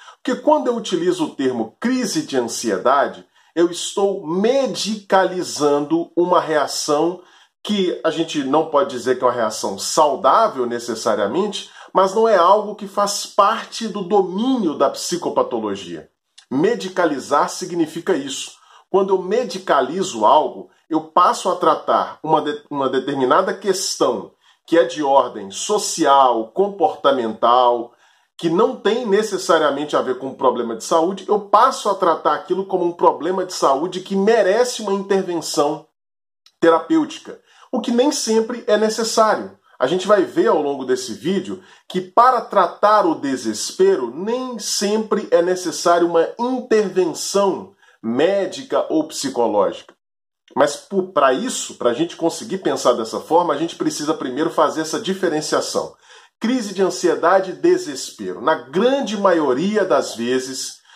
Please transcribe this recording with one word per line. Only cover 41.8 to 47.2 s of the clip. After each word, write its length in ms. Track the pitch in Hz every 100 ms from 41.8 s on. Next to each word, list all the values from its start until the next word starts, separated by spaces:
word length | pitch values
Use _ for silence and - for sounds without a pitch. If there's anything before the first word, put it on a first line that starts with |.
| _
que 140 | 185
para 400 | 185 - 247 247
tratar 680 | 220 202 175 - 208 214 180
o 100 | 143
desespero 960 | 139 127 110 107 - - 190 185 120 135
nem 420 | 196 247 254 240
sempre 720 | - - 202 214 208 208 -
é 100 | 170
necessário 640 | 175 180 175 151 175 170 170
uma 220 | 170 165 -
intervenção 1400 | 240 254 - 220 202 170 175 143